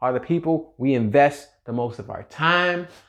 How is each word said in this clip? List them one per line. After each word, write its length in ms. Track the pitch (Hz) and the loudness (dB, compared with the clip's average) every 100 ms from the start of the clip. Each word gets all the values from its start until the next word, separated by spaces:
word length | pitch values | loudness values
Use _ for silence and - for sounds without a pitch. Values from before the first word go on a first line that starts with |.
are 100 | 127 | -2
the 80 | 127 | -2
people 540 | 127 165 160 160 - - | -2 -2 0 -2 -4 -4
we 180 | 131 127 | 0 2
invest 520 | 110 139 143 143 - _ | 2 4 4 2 -18 _
the 80 | - | -10
most 260 | 120 120 - | -6 -6 -8
of 120 | 104 | -12
our 140 | 90 | -14
time, 680 | - - 160 175 180 175 175 - | -14 -2 0 2 2 0 -8 -18